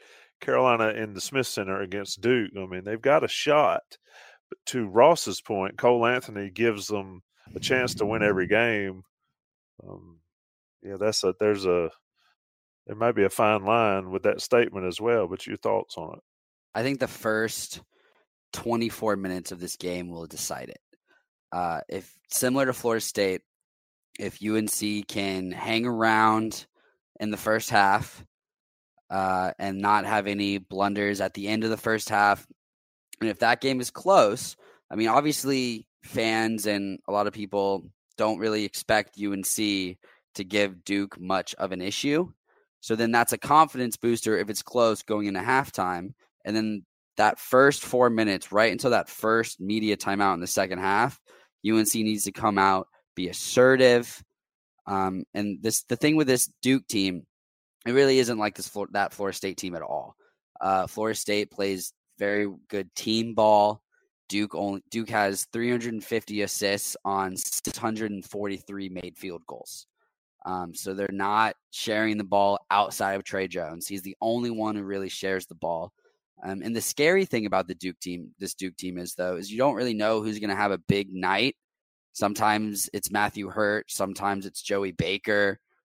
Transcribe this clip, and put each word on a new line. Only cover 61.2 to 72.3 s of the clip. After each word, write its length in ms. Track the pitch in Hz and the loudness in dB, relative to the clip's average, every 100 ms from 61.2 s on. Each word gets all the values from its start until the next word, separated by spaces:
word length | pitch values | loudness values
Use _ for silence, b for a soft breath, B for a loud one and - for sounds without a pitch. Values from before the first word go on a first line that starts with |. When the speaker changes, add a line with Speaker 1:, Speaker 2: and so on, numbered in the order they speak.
| - 104 - | -2 -2 -2
Speaker 2:
plays 420 | - 98 95 - - _ - | -4 -4 -4 -6 -14 _ -6
very 340 | 101 104 101 92 - | -2 0 -2 -6 -8
good 260 | 104 90 | -8 -8
team 400 | - 113 113 113 | -8 -2 -2 0
ball. 480 | 110 107 104 104 110 _ _ _ _ - | 2 6 6 4 0 _ _ _ _ -6
Duke 260 | 104 104 | -4 -4
only, 280 | 80 101 98 - | -4 -6 -6 -8
Duke 200 | 113 107 | -8 -2
has 360 | 110 101 98 - | 0 2 0 -6
three 180 | 117 120 | -4 -2
hundred 320 | 123 120 110 | -2 -2 -6
fifty 400 | - 113 - 104 | -4 -4 -4 -4
assists 540 | 98 - 101 101 - - | -4 -2 -2 -2 -4 -6
on 320 | 98 98 95 92 | -4 -2 -2 -4
six 420 | - - - - | -6 -6 -8 -6
hundred 320 | 113 110 110 | -4 -4 -6
and 140 | 98 | -8
forty-three 640 | - 101 101 98 - 101 95 | -10 -8 -6 -8 -10 -10 -10
made 280 | 90 90 - | -10 -12 -12
field 260 | 95 85 - | -12 -12 -14
goals. 400 | 62 - - - _ _ _ _ _ | -18 -16 -18 -20 _ _ _ _ _
Um, 300 | 90 92 87 | -8 -6 -8
so 200 | 85 98 | -10 -8
they're 140 | 95 98 | -4 -4
not 420 | 98 98 107 110 - _ | -2 2 2 2 0 _
sharing 480 | - - 107 110 107 | -8 -2 0 0 0
the 60 | |
ball 340 | 98 | 0